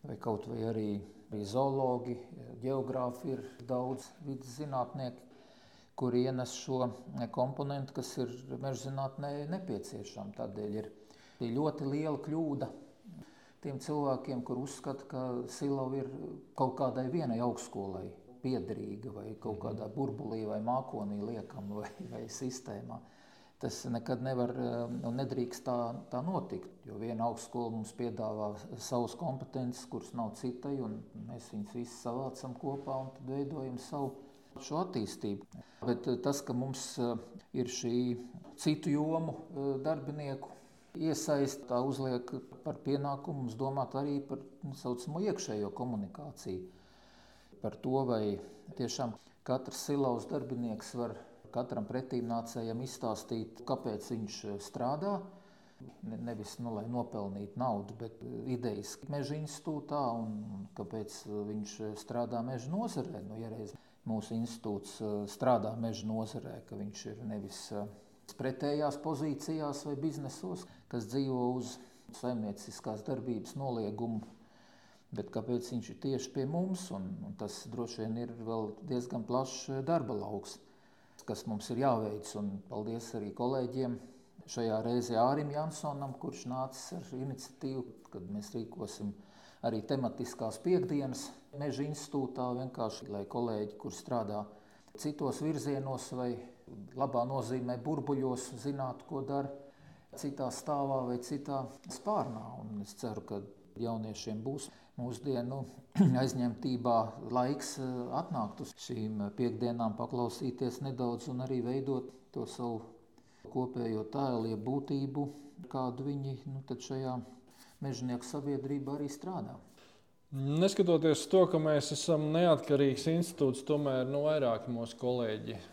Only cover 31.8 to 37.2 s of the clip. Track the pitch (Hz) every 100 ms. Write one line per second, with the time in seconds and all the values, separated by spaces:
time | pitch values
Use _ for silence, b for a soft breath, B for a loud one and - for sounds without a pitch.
31.8 | 120 - 123 120 135 131 135 120 143 139
32.8 | 143 131 131 - 127 135 139 156 131 123
33.8 | - 147 135 - B B B - - 151
34.8 | 180 131 104 - 110 98 - - B B
35.8 | 123 120 - 123 139 139 - 123 135 131
36.8 | - - 120 117